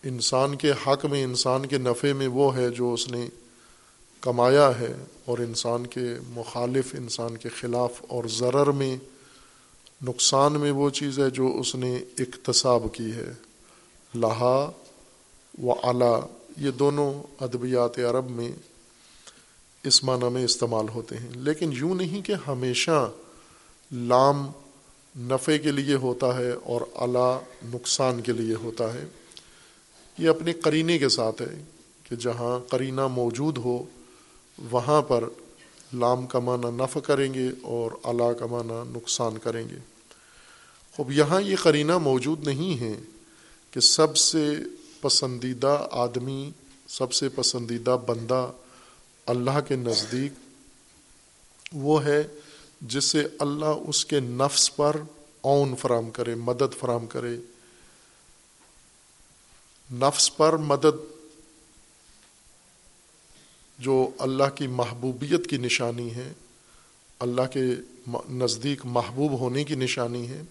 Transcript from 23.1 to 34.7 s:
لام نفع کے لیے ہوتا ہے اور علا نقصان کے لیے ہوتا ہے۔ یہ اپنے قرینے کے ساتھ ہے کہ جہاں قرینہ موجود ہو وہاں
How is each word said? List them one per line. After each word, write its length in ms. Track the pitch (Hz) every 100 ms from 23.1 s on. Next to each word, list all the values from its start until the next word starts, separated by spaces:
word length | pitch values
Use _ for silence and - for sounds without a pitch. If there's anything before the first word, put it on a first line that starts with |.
| - - - - - - - -
لام 600 | 127 120 123 135 143 139 - - - - - _
نفع 420 | - 120 131 - 151
کے 100 | 147
لیے 220 | 143 139
ہوتا 420 | 135 127 123 127 127
ہے 140 | 123 123
اور 160 | - 120 120 -
علا 260 | 123 123 127 127 - -
نقصان 560 | 117 120 - - 131 120
کے 120 | 113
لیے 220 | 113 113
ہوتا 380 | 110 113 113 113
ہے۔ 100 | 120 71 - - - - - - _ _ - - -
یہ 100 | 165
اپنے 240 | 160 165 165
قرینے 360 | 160 156 165 170
کے 100 | 135
ساتھ 320 | - 110 110
ہے 120 | 123 - 151 - - _
کہ 120 | - 117
جہاں 420 | 120 117 120 123 123
قرینہ 380 | 127 135 131 135
موجود 500 | 123 120 117 151 135
ہو 180 | 120 123 - - - - - - _ -
وہاں 420 | 117